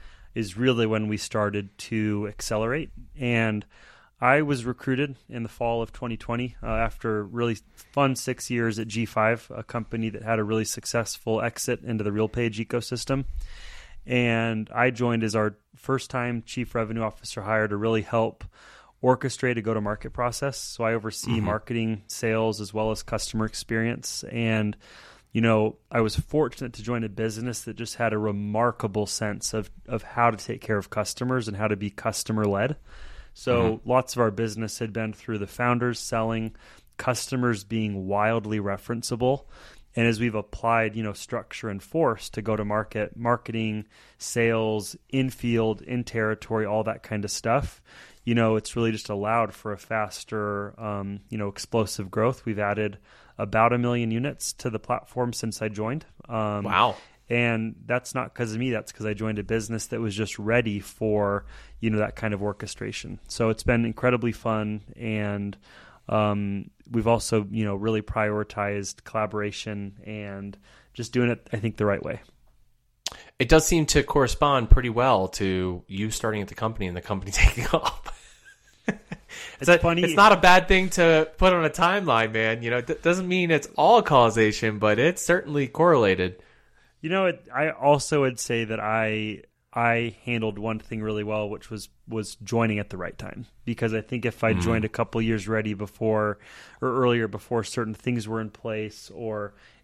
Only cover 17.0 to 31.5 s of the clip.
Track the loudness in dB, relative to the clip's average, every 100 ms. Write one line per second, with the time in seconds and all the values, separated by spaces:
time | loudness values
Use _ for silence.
17 | -4 -4 -12 -8 0 2 2 0 2 0
18 | 0 0 0 -4 -16 -18 -20 -20 -20 _
19 | 2 4 2 -2 0 0 0 -2 -2 -6
20 | -8 -4 -4 -2 -6 -6 -10 -4 0 0
21 | -2 -6 -2 -2 0 -2 -2 -2 -2 -2
22 | -8 -4 0 2 0 -2 -4 -2 -2 -2
23 | -4 -4 -2 -2 -2 -4 -4 -2 0 -4
24 | -8 -10 -8 -2 0 2 0 -4 -12 -20
25 | -20 -20 _ 2 4 4 2 -2 -4 0
26 | 0 0 0 0 0 -2 -10 -8 -4 -2
27 | -4 -4 -4 -4 -8 -8 -10 -10 -8 -2
28 | 0 0 0 -2 -2 2 2 0 -2 -2
29 | -2 -2 -4 -4 -4 -4 -6 -10 -8 -8
30 | -4 2 2 2 -6 -8 -2 -2 -2 -4
31 | -4 -4 -2 -2 -2